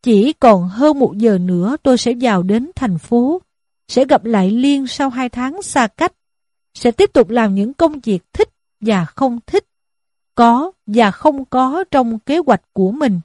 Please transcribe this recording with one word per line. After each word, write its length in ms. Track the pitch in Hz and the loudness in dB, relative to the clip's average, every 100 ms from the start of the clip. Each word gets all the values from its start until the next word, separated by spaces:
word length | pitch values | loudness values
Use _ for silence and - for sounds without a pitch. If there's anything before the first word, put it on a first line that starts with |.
Chỉ 300 | - 208 240 | 2 2 2
còn 360 | 320 247 196 180 | 2 4 4 0
hơn 300 | 202 294 285 | 0 0 2
một 180 | 254 196 | -2 0
giờ 220 | 226 196 | 0 0
nữa 380 | 180 175 185 294 | 0 -2 -2 -2
tôi 160 | - 254 | 0 2
sẽ 140 | - 247 | 0 -2
vào 220 | 247 196 | 0 0
đến 280 | 185 214 277 | 0 -2 -2
thành 240 | - 254 170 | -6 -4 -4
phố, 440 | - 233 247 349 _ _ _ _ _ | -2 0 0 -4 _ _ _ _ _
sẽ 160 | - | -2
gặp 200 | 262 262 | 2 0
lại 260 | 208 220 185 | 0 0 0
Liên 360 | 226 269 277 262 | 0 0 0 -2
sau 240 | - 277 | -4 -6
hai 180 | 247 254 | -4 -8
tháng 340 | 247 254 349 | -6 -8 -8
xa 240 | 392 294 226 | -6 -2 -2
cách, 260 | - 339 _ _ _ _ _ _ | -2 -4 _ _ _ _ _ _
sẽ 160 | - 240 | -4 -4
tiếp 220 | - 202 | 2 2
tục 160 | - 214 | 4 2
làm 260 | 233 220 | 2 0
những 200 | 196 208 | 0 -4
công 260 | 285 330 302 | 0 -2 -2
việc 220 | 233 185 _ | -4 -6 _
thích 160 | - 427 _ _ _ | -4 -4 _ _ _
và 240 | 214 202 | -2 -2
không 340 | 160 - 269 240 - | -2 -4 -4 -4 -4
thích, 180 | 381 - _ _ _ _ _ _ | -4 -4 _ _ _ _ _ _
có 380 | - 233 240 330 - - | 2 2 4 -2 -10 -4
và 240 | 214 214 | 0 0
không 340 | - 302 277 | 0 -2 -2
có 400 | 262 254 262 302 381 | -4 -2 -2 -2 -2
trong 280 | 285 233 220 | -2 0 -4
kế 200 | - 311 | -4 -2
hoạch 240 | 294 208 _ | 2 0 _
của 200 | - 190 | -2 -2
mình 280 | 254 285 180 | 0 -2 -2